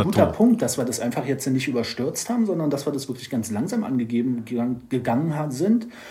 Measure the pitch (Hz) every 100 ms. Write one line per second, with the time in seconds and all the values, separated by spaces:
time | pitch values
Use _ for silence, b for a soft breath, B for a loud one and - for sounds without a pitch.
0 | 127 - 85 - 233 - 120 - 123 117
1 | 120 151 139 131 139 131 131 123 113 -
2 | 135 165 - 240 214 170 151 139 - 139
3 | - 120 - 127 110 104 160 240 196 127
4 | 113 120 127 120 113 123 120 120 - 127
5 | 117 120 165 156 151 127 190 233 - B
6 | B